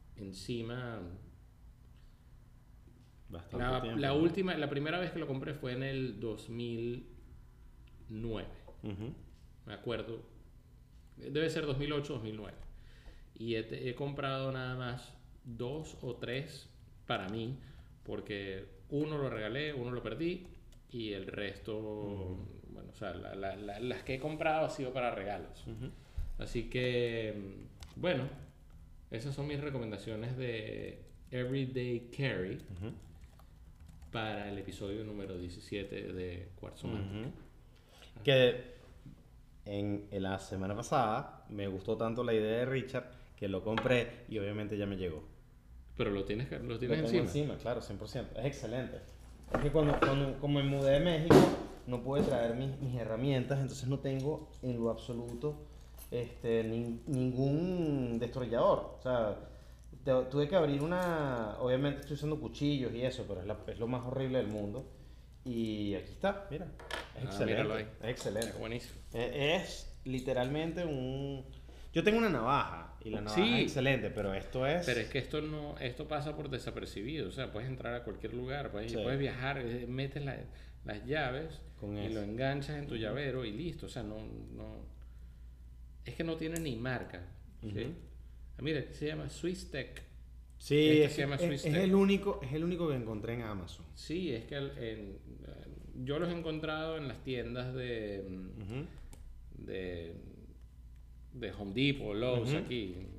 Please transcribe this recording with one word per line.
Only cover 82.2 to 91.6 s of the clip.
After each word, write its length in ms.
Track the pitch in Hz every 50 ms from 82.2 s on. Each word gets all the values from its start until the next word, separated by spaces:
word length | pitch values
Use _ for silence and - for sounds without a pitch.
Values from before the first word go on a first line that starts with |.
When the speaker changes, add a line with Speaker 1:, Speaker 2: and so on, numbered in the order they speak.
Speaker 1:
lo 20 |
enganchas 540 | 101 101 110 120 131 135 139 143 139 156 151 143
en 80 | 143
tu 80 | - 117
Speaker 2:
Ujú. 80 | 113
Speaker 1:
llavero 420 | 113 104 107 139 147 135 123 131 123
y 60 | 107
listo, 340 | 101 123 170 170 - - 98
o 20 | 90
sea, 140 | - 127
no, 140 | 107 104 107 107
no, 680 | 110 113 113 110 110 113 120 110 110 110 110 110 - - - - - - - - - - - - - - - - - - - - - - - - -
es 100 | 120 -
que 80 | - 165
no 120 | 165 165
tiene 240 | 160 160 160 170 170
ni 160 | 160 143 117
marca, 460 | 110 120 131 123 113 - - - 87 90 - - - - - - -
¿sí? 60 | 113 107
Speaker 2:
Ujú. 260 | 101 113 113 139 175 - - - - - - - - - - - - -
Speaker 1:
Ah, 40 |
mira, 220 | 123 156 156 135 - -
se 140 | - - 151
llama 220 | 151 156 156 143 135
Swiss 400 | - - - 175 180 185 - -
Tech. 320 | - 135 123 - - - - - - - - - - - - - - -
Speaker 2:
Sí, 180 | - - 143 151 151 156
Speaker 1:
Este 160 | 151 151 151
Speaker 2:
es, 80 | 143 -
Speaker 1:
se 60 | -
llama 140 | 139 139 139
Speaker 2:
es, 40 | -
Speaker 1:
Swiss 220 | 175 170 147 135